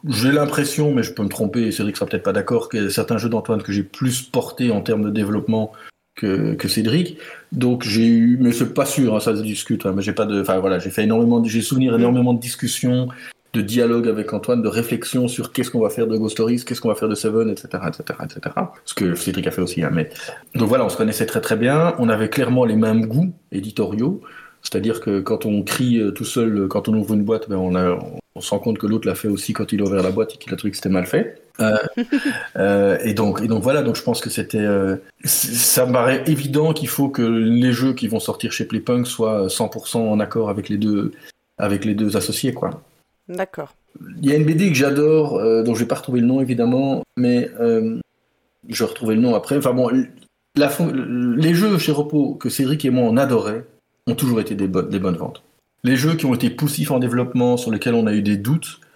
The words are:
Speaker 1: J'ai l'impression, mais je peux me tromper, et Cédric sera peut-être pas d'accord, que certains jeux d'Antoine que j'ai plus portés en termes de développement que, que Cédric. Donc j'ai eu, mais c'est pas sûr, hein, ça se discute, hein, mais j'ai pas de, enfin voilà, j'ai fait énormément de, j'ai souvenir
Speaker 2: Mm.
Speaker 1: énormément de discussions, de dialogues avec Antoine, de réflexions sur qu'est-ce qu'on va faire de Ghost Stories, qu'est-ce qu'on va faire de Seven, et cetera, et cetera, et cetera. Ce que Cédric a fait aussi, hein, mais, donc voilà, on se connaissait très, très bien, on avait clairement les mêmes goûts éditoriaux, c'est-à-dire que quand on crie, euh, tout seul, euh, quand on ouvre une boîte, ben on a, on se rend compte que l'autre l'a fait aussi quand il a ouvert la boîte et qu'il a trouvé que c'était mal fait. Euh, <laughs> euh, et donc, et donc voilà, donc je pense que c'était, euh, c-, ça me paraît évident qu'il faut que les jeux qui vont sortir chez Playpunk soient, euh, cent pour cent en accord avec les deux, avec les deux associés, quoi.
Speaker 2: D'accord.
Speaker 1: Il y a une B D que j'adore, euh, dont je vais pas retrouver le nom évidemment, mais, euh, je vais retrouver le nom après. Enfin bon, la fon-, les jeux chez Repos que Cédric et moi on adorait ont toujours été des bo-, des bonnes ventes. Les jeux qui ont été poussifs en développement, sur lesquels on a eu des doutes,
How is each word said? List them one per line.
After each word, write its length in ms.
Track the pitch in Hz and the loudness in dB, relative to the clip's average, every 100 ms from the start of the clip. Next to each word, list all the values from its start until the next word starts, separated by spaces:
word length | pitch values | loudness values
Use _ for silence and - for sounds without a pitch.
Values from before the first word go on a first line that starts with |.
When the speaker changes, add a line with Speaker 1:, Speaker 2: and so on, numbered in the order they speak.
| 156 | -4
Speaker 1:
J'ai 240 | 107 127 | 0 2
l'impression, 600 | 147 147 - 143 - 147 | 2 2 0 -2 0 2
mais 100 | 131 | 2
je 100 | 107 | -2
peux 100 | - | -4
me 60 | 101 | -4
tromper, 380 | - 107 120 113 | -2 -2 0 -2
et 60 | |
Cédric 240 | 107 104 98 | -2 -4 -4
sera 100 | 98 | -4
peut-être 160 | 92 | -2
pas 100 | 101 | -2
d'accord, 380 | 98 98 120 - | -2 0 -2 -2
que 180 | 113 98 | -2 -2
certains 300 | - 107 113 | -2 -2 -2
jeux 100 | 113 | -2
d'Antoine 340 | 113 - 110 | -2 -2 -4
que 100 | - | -2
j'ai 100 | 101 | -4
plus 400 | 98 - 131 123 | -4 -4 -2 -2
portés 480 | - 131 - - 123 | -2 -4 -4 -2 -2
en 100 | 104 | 0
termes 220 | 90 107 | 0 -2
de 80 | 104 | 0
développement 640 | 107 101 107 104 110 110 - - - _ - | 0 0 -2 0 -2 -2 -8 -20 -20 _ -6
que, 380 | 107 98 107 | -2 0 0
que 140 | 107 - | -2 -2
Cédric. 500 | - 110 143 175 - - - - | 0 2 2 0 -6 -16 -20 -8
Donc 300 | 131 123 123 | -2 0 0
j'ai 240 | 113 107 113 | 0 2 6
eu, 320 | 117 117 123 | 6 6 6
mais 120 | 123 | 4
c'est 200 | 117 117 | 2 0
pas 140 | - 139 | 0 0
sûr, 280 | - 127 | 2 2
hein, 60 | 107 | 2
ça 160 | 107 107 | 0 0
se 60 | |
discute, 420 | 107 104 - 110 | -2 -6 -2 -2
hein, 80 | 101 | 0
mais 60 | 95 | -2
j'ai 120 | 98 | -2
pas 120 | 101 | -2
de, 160 | 104 101 | 0 0
enfin 180 | 95 92 | 0 0
voilà, 180 | 95 90 | 0 0
j'ai 120 | 95 | -2
fait 120 | 92 | -2
énormément 380 | 107 110 117 117 | 2 4 4 4
de, 80 | 113 | 2
j'ai 120 | 113 | 0
souvenir 320 | 110 131 131 | 0 0 2
Speaker 2:
Mm. 80 | 117 | 4
Speaker 1:
énormément 320 | 120 127 123 | 4 4 4
de 80 | 120 | 2
discussions, 680 | - - 120 - 127 123 127 - - - _ | -2 -6 -6 -2 0 0 -2 -6 -18 -20 _
de 80 | 117 | -4
dialogues 480 | 101 120 117 117 113 | -2 2 2 4 2
avec 240 | 107 104 | 0 -2
Antoine, 300 | 107 - 123 | -4 0 0
de 60 | 107 | 2
réflexions 600 | 107 117 120 - 131 123 | 0 -2 -4 -2 -2 0
sur 240 | - 113 | -2 -4
qu'est-ce 180 | - 120 | -4 -2
qu'on 100 | 120 | 0
va 100 | 107 | 0
faire 160 | - 113 | 0 0
de 100 | 110 | 0
Ghost 200 | 110 - | 0 0
Stories, 280 | 113 120 | 0 0
qu'est-ce 160 | - 120 | -2 -4
qu'on 80 | 117 | -2
va 60 | |
faire 140 | 107 110 | 0 0
de 60 | |
Seven, 360 | 104 110 107 113 | 0 0 2 0
et 60 | 101 | -2
cetera, 340 | - 92 87 | -6 -6 -6
et 20 | |
cetera, 320 | - - - | -6 -8 -8
et 80 | 156 | -10
cetera. 400 | - - - 180 - | -10 -8 -6 -6 -8
Ce 100 | - | -12
que 200 | - 95 | -2 -2
Cédric 320 | 85 - 92 90 | 0 -2 -2 -4
a 40 | |
fait 100 | - | -2
aussi, 220 | 87 - | -2 -2
hein, 80 | 80 | 0
mais, 160 | 80 78 - - - - | 0 -2 -8 -14 -16 -10
donc 140 | 117 110 | -2 2
voilà, 160 | 127 | 2
on 40 | 110 | 2
se 80 | - | 0
connaissait 300 | 110 104 110 | -2 0 -2
très, 140 | 117 | -2
très 160 | - 110 | -2 0
bien, 380 | 120 147 170 165 | 2 2 2 2
on 100 | 117 | 0
avait 200 | 107 110 | 2 0
clairement 340 | - 120 123 | 0 2 4
les 120 | 120 110 | 4 4
mêmes 300 | 110 110 110 | 4 2 2
goûts 260 | 120 185 - _ | 2 0 -2 _
éditoriaux, 680 | 98 104 107 98 101 127 202 - - - _ | -8 -6 -4 -2 0 -2 -4 -10 -20 -20 _
c'est-à-dire 380 | - 104 104 113 | -6 -2 -2 -2
que 200 | - 98 | -2 -2
quand 240 | 95 107 113 | 0 -2 0
on 160 | 104 | -2
crie, 360 | 98 - 127 117 | -2 -2 2 2
euh, 120 | 107 | 2
tout 140 | 98 | -2
seul, 320 | 110 - 117 104 | -4 0 2 2
euh, 100 | 95 | 0
quand 200 | 101 107 | -2 0
on 60 | |
ouvre 180 | 110 104 | 0 2
une 100 | 104 | 0
boîte, 280 | 101 110 - | 2 0 -2
ben 60 | 95 | -2
on 200 | 92 90 | 0 2
a, 220 | 90 87 85 - - | 2 0 -4 -14 -16
on 60 | - | -14
se 100 | - | -6
rend 80 | 101 | -4
compte 200 | - 107 | -2 -2
que 80 | 104 | 0
l'autre 200 | 107 107 | 0 -2
l'a 80 | |
fait 140 | 90 107 | -2 -2
aussi 240 | 98 - | -2 -2
quand 200 | - 101 | -4 -2
il 100 | 104 | 0
a 20 | |
ouvert 180 | 101 98 | 0 0
la 80 | 92 | 0
boîte 240 | 101 110 | 0 -2
et 40 | - | -6
qu'il 140 | - | -10
a 20 | 90 | -6
trouvé 140 | 104 | -6
que 60 | 95 | -4
c'était 100 | 98 | 0
mal 160 | 92 | 0
fait. 380 | 90 151 226 - _ - | 0 0 -2 -6 _ -2
Euh, 160 | 113 107 - - | 0 0 -2 -4
<laughs> 60 | 240 285 294 240 - - | -2 -2 -2 -4 -8 -2
euh, 400 | - 101 98 92 | 2 4 4 2
et 80 | 113 | 0
donc, 300 | 101 104 95 | 0 0 0
et 40 | 110 | 0
donc 160 | 110 | 0
voilà, 200 | 101 147 | 2 2
donc 120 | 131 | 0
je 80 | 110 | -2
pense 200 | - 113 | -2 -4
que 80 | - | -4
c'était, 260 | - - 110 | -6 -4 -2
euh, 400 | 104 101 95 95 - _ | 0 2 0 -2 -8 _
c-, 320 | - - 131 | -4 -2 -2
ça 300 | 117 - - | 0 2 2
me 80 | 123 | 2
paraît 320 | 123 120 135 - | 4 2 2 0
évident 460 | 147 139 139 156 | 0 0 2 2
qu'il 160 | 156 131 | 0 -4
faut 220 | - 139 | -2 -2
que 100 | - | 0
les 520 | 117 113 113 117 127 | 2 2 4 4 4
jeux 200 | 123 131 | 2 0
qui 160 | 123 113 | 0 -2
vont 120 | 110 | -2
sortir 320 | - - 113 | -4 -4 -6
chez 120 | - | -6
Playpunk 420 | 117 110 - 123 120 | -4 -4 0 0 0
soient, 360 | - 110 107 | -2 0 0
euh, 60 | 95 | -2
cent 180 | - 107 | -2 -4
pour 180 | - - | -4 -4
cent 200 | 120 110 | -2 0
en 120 | 107 | 0
accord 300 | 101 120 110 | 0 -2 -2
avec 220 | 101 98 | -4 -4
les 80 | 104 | -2
deux, 340 | 107 104 113 - - - _ - | 0 0 -2 -6 -16 -20 _ -6
avec 260 | 101 98 | -2 -2
les 100 | 107 | -2
deux 220 | 104 107 104 | 0 0 0
associés, 380 | - - 135 | -2 -2 -4
quoi. 280 | 120 - - - _ _ _ - | -2 -6 -6 -16 _ _ _ -12
Speaker 2:
D'accord. 460 | 180 190 - 143 _ _ - - - | -8 -8 -8 -14 _ _ -20 -18 -2
Speaker 1:
Il 20 | 139 | 2
y 60 | |
a 40 | 151 | 4
une 100 | 151 | 4
B 60 | |
D 160 | 160 196 | 4 4
que 60 | |
j'adore, 600 | 135 143 143 151 156 147 120 | 4 2 4 4 4 4 2
euh, 260 | 110 113 | 2 4
dont 120 | 113 | 2
je 60 | 110 | 0
vais 80 | 120 | 0
pas 80 | 131 | -2
retrouver 240 | - 123 | -2 2
le 60 | 120 | 4
nom 140 | 131 | 2
évidemment, 640 | 127 120 117 127 135 135 - - | 2 2 2 2 2 -2 -4 -2
mais, 320 | 123 123 240 - | 2 2 0 0
euh, 380 | 117 113 113 113 - _ _ _ _ _ - | 2 2 0 -4 -10 _ _ _ _ _ -12
je 160 | 117 | -4
vais 60 | 110 | -4
retrouver 260 | - 110 | -2 0
le 60 | 110 | 4
nom 140 | 123 | 4
après. 240 | 110 - 143 | 2 0 0
Enfin 160 | 127 | 2
bon, 160 | 123 123 131 123 - _ _ _ - | 2 2 2 0 -6 _ _ _ 0
la 140 | 143 | 2
fon-, 200 | - 165 135 117 123 123 120 | 2 0 0 -2 -2 0 2
les 160 | 160 | 4
jeux 240 | 170 214 190 | 4 4 2
chez 160 | 151 | 2
Repos 420 | 147 147 151 135 - | 0 0 0 0 -2
que 120 | 123 | -4
Cédric 340 | - 135 151 139 | -2 0 0 2
et 40 | |
moi 140 | 123 | 2
on 140 | 120 113 | 4 4
adorait 480 | 139 117 104 110 - _ _ _ - | 4 2 0 -4 -8 _ _ _ -4
ont 80 | |
toujours 240 | 117 131 113 | -2 0 0
été 160 | 104 | 0
des 140 | 98 98 | -2 -2
bo-, 140 | 95 | -2
des 160 | - 101 | -2 -2
bonnes 180 | 92 85 | -2 -2
ventes. 260 | - - _ _ _ _ | -6 -12 _ _ _ _
Les 140 | 127 131 | 0 2
jeux 180 | 151 | 2
qui 120 | 165 147 | 0 0
ont 80 | |
été 160 | 120 - | 0 0
poussifs 400 | - 151 - 147 | 0 -2 -2 -2
en 80 | 127 | 0
développement, 580 | 123 120 123 127 123 120 | 0 0 0 2 2 2
sur 140 | - | 0
lesquels 240 | 107 - | -2 0
on 120 | 117 110 | 2 2
a 60 | |
eu 80 | 104 | 2
des 160 | 101 101 | 2 0
doutes, 440 | 104 160 - - _ | 0 -2 -2 -12 _